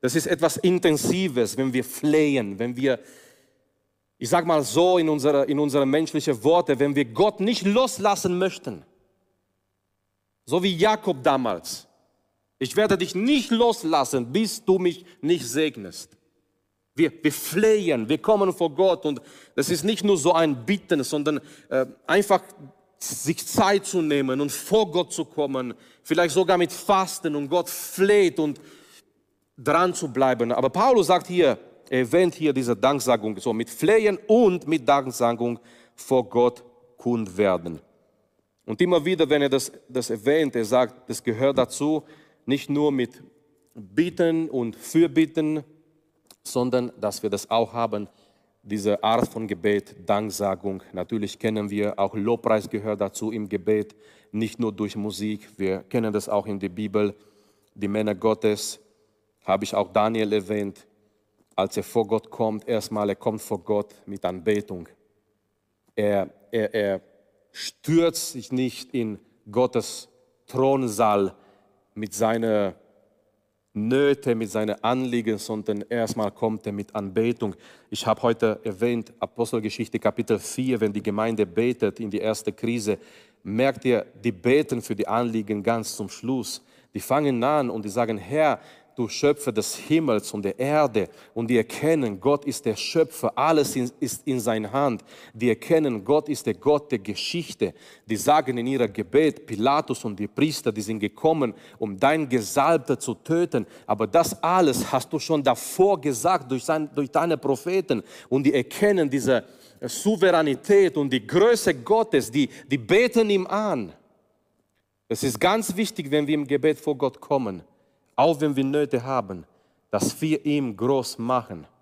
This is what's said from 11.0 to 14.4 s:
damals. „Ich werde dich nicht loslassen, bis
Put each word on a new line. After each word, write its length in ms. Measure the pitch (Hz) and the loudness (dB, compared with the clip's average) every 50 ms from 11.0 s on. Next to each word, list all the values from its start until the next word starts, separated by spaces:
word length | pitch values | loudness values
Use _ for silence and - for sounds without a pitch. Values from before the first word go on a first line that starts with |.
| - 196 175 135 127 | 0 -4 -4 0 2
damals. 680 | 160 139 135 127 117 95 85 - - - - - _ _ _ _ _ _ _ _ _ _ _ _ _ _ _ | 2 2 2 0 -2 -4 -4 -8 -12 -14 -14 -14 _ _ _ _ _ _ _ _ _ _ _ _ _ _ _
„Ich 180 | 135 123 - | -8 -4 0
werde 220 | 185 214 214 202 180 | 0 2 2 2 0
dich 160 | 185 156 - | 0 -4 -4
nicht 360 | 175 208 254 294 277 233 - | -2 0 2 2 2 2 0
loslassen, 800 | 233 226 240 233 220 - - 160 160 151 135 - - 135 120 117 | 2 2 4 2 2 0 -2 0 0 0 0 0 -2 -4 -4 -2
bis 320 | 127 196 | -2 -2